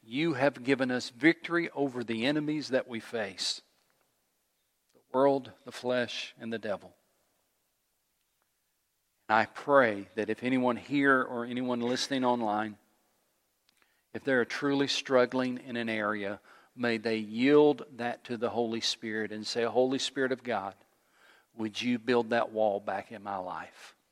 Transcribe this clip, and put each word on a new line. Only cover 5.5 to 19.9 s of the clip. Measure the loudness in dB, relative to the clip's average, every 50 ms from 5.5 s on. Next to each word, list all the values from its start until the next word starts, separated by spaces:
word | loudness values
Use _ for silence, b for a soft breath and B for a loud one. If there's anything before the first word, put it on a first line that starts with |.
| -20 _ _
the | -16
flesh, | -14 -8 -4 -2 0 0 0 -2 -4 -10 -10 -10 -12 -14
and | -10 -8 -8
the | -6
devil. | -4 -6 -6 -6 -8 -18 _ _ _ _ _ _ _ _ _ _ _ _ _ _ _ _ _ _ _ _ _ _ _ _ _ _ _ _ _ _ _ _ _ _ _ _ _ _ _ _ _ _ _ _ _ _ _
And | 4 4 4
I | 4
pray | 2 -4 -10 0 4 6 6 6 6 2 -2 -8 -8 -4
that | -4 -2 -2
if | -2 -2 0
anyone | 0 0 2 2 2 0
here | -2 -4 -2 0 2 4 6 4 4 2
or | -2 -4 -6 -6
anyone | -6 -6 -6 -2 -2 -2 -2
listening | 0 -2 0 -2 -2 -2 -2 0 2
online, | 2 2 2 2 0 0 0 -2 -4 -8 -14 _ _ _ _ _ _ _ _ _ _ _ _ _ _ _ _ _ _ _ _ _ _ _ _ _ _ _
if | -8 -2
they're | 0 2 2 2
truly | 0 -2 -2 0 0 2 2 2
struggling | 0 0 -4 -2 4 4 4 4 4 2 -2 -2 -2 -4 -8 -10
in | -8 -6
an | -6 -4 -2
area, | -2 -2 0 -2 -2 -2 -4 -6 -6 -8 b b b b b b b
may | -4 -2 -2 -2
they | 0 0 -2 -2
yield | -2 -2 -4 -2 2 4 8 8 8 8 8 6 2 -4 -16 -10
that | -6 -6 -6 -6 -8 _
to | -10 -6
the | -4 -4 -2
Holy | 0 -2 -2 -2 -2 -2
Spirit | -2 -4 -4 -4 -6 -6 -4 -4 -4 -4
and | -6 -8 -8
say, | -6 -4 -2 -2
"Holy | 0 2 2 2 4